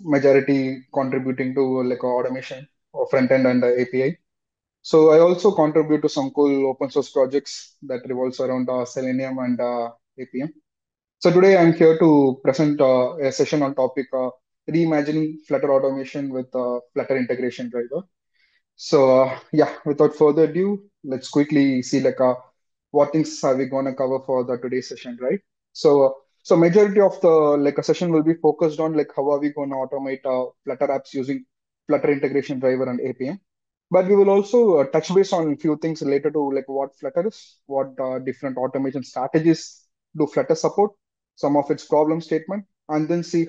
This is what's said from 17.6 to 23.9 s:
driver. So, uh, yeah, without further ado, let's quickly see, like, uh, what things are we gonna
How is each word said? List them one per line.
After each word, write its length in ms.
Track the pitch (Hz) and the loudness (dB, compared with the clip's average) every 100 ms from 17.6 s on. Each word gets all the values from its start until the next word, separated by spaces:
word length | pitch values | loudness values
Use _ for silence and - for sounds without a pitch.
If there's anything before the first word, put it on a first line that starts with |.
| 123 | -8
driver. 320 | 120 120 147 196 _ _ _ _ _ _ _ | -8 -8 -10 -12 _ _ _ _ _ _ _
So, 460 | - 151 131 127 | 0 4 6 4
uh, 180 | 131 131 - | 2 -2 -4
yeah, 180 | 151 143 - 156 | 0 0 0 -4
without 300 | 143 151 151 | 2 0 4
further 300 | 151 147 156 | 2 4 2
ado, 380 | 160 196 202 - _ | 0 -4 -4 -10 _
let's 260 | 143 131 - | -10 -10 -4
quickly 540 | 147 147 147 139 127 | -2 0 2 2 0
see, 160 | 123 139 | -2 0
like, 200 | 131 - | 0 2
uh, 140 | 127 123 - _ _ _ _ | 0 0 -6 _ _ _ _
what 200 | 147 143 | 0 2
things 320 | 156 151 - | 0 -4 -4
are 100 | 147 | -2
we 120 | 131 131 | 0 -2
gonna 280 | 135 135 | -4 -4